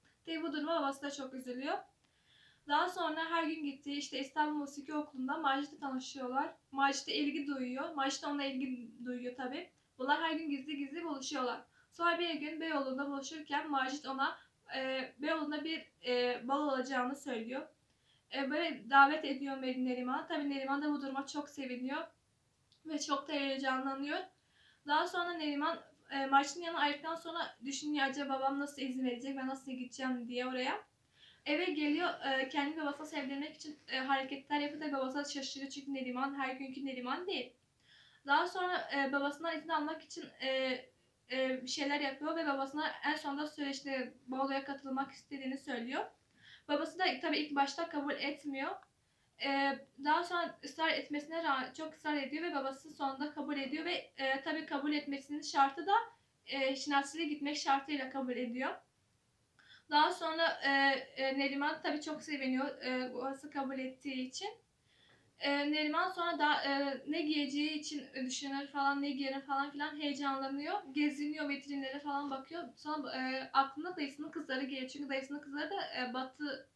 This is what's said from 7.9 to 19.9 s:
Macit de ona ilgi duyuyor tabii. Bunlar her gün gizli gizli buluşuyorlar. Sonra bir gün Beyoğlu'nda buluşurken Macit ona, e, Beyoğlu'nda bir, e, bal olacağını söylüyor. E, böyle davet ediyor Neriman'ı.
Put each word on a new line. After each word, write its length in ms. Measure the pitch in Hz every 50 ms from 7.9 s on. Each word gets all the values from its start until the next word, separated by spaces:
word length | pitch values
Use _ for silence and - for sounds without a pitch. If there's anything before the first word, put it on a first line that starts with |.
| 320
Macit 280 | 285 269 277 277 - 330
de 40 |
ona 180 | 294 285 285 277
ilgi 460 | 269 262 262 277 254 254 240 233 226 - 247 240
duyuyor 320 | 247 247 247 247 247 247
tabii. 340 | - 254 247 277 339 359 - - _ _ _ _ -
Bunlar 240 | 254 277 302 320 330
her 100 | 320 311
gün 180 | 311 320 294
gizli 260 | 277 262 262 302 302
gizli 280 | 277 277 262 294 339 339
buluşuyorlar. 560 | 320 285 269 262 - 302 262 254 240 233 - - - _ - - _
Sonra 280 | - - 339 339 339 339
bir 160 | 349 339 311
gün 260 | - 294 302 320 311
Beyoğlu'nda 460 | 320 320 302 277 269 262 262 269 285
buluşurken 640 | 285 277 277 269 - 320 311 302 - 285 302 311 302
Macit 360 | 285 269 262 262 285 294 -
ona, 320 | 269 269 262 277 311 - - - - _ _ _ - -
e, 360 | 262 262 262 262 262 254 - - -
Beyoğlu'nda 460 | 285 320 320 320 294 294 302 294 294
bir, 220 | 320 320 - - - _ _ -
e, 420 | 247 247 247 247 247 247 240 233 254
bal 120 | 269 302
olacağını 560 | 302 285 269 254 247 277 269 254 247 254 285
söylüyor. 500 | - - 285 247 220 226 233 254 277 - - - _ _ _ _ _ _ _ _ _ _ - -
E, 160 | 277 269 262
böyle 400 | 302 311 339 330 254 214 202 233
davet 340 | 277 277 277 277 302 311 285
ediyor 380 | 269 269 262 277 277 269 262 262
Neriman'ı. 640 | 254 254 254 254 254